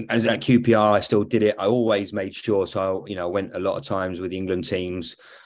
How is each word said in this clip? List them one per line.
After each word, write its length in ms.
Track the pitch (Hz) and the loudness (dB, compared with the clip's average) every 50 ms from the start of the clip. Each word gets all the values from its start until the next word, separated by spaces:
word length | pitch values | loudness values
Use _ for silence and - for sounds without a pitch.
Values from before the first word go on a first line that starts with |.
| 110 - | -6 -2
as 180 | 117 117 110 | 0 0 2
at 140 | 117 107 98 | 2 0 0
Q 200 | - - 123 120 | 2 4 4 6
P 140 | 120 117 113 | 6 6 4
R, 220 | 107 107 107 104 | 6 6 4 4
I 40 | 98 | 2
still 240 | - - 117 104 104 | 2 2 2 0 2
did 180 | - 120 110 | 2 2 2
it. 120 | 107 104 - - | 4 2 2 2
I 80 | 95 | 0
always 460 | 104 123 123 113 110 104 101 101 98 | 2 2 2 2 2 2 0 0 -4
made 220 | 104 104 95 101 104 | -6 -6 -6 -6 -8
sure. 320 | - - 113 104 98 92 | -8 -2 0 0 0 0
So, 380 | 87 - 101 95 95 95 92 - | 0 -2 -2 -2 -2 -2 -4 -6
you 80 | 101 101 | -8 -8
know, 120 | 90 87 90 | -6 -4 -2
I 20 | |
went 240 | 92 101 95 - - | -2 -2 -4 -4 -6
a 40 | 90 | -4
lot 180 | 95 95 95 | -2 -2 -2
of 80 | - - | -4 -4
times 360 | - 101 95 92 92 92 85 | -4 -4 -2 -2 -4 -4 -6
with 120 | 92 87 | -6 -6
England 320 | 92 92 95 92 92 90 80 | -6 -4 -2 -2 -2 -2 -2
teams. 520 | - 98 92 92 90 90 90 82 - - - - - - - - | -4 -4 -4 -4 -4 -6 -6 -6 -8 -10 -12 -18 -20 -20 -20 -20